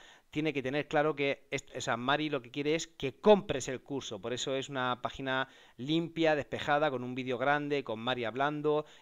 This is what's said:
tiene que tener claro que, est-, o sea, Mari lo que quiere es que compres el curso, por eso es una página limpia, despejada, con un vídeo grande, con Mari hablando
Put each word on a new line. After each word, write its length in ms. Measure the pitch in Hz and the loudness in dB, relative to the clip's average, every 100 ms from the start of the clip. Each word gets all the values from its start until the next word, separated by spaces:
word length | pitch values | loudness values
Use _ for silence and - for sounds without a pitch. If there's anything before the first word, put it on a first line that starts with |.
| - - _ | -12 -20 _
tiene 220 | 151 156 | -2 -2
que 100 | 143 | 0
tener 240 | 127 147 139 | -2 -2 0
claro 300 | 156 147 143 | 2 2 2
que, 300 | 139 - - | -2 -2 -4
est-, 240 | 135 - | -8 -8
o 60 | 127 | -8
sea, 160 | 135 120 | -4 -2
Mari 320 | 123 147 156 | 0 0 0
lo 140 | 143 | -4
que 80 | 117 | -6
quiere 240 | 139 143 | -4 0
es 120 | 160 - | 0 -2
que 280 | - 135 | -6 -6
compres 540 | - 214 208 - 135 139 | 2 6 6 6 -4 -4
el 120 | 123 | -8
curso, 400 | - 139 - 107 | -6 -8 -6 -8
por 140 | 117 | -6
eso 200 | 123 - | -4 -2
es 140 | 135 131 | -4 -4
una 320 | 135 127 123 | -2 -2 -2
página 480 | - - 135 131 131 - - - | -4 -6 -2 -2 -2 -8 -20 -8
limpia, 580 | 131 160 165 165 160 151 | 0 0 0 2 2 2
despejada, 540 | - 113 - 147 151 | 0 -4 2 4 4
con 140 | 127 | 0
un 100 | 123 | -4
vídeo 240 | 127 127 120 | -6 -4 0
grande, 460 | 131 147 147 143 | 2 2 2 -2
con 160 | 127 110 | -2 -4
Mari 260 | 117 123 113 | -2 -2 -2
hablando 580 | 120 143 151 151 151 151 - | 0 -2 0 0 0 -2 -10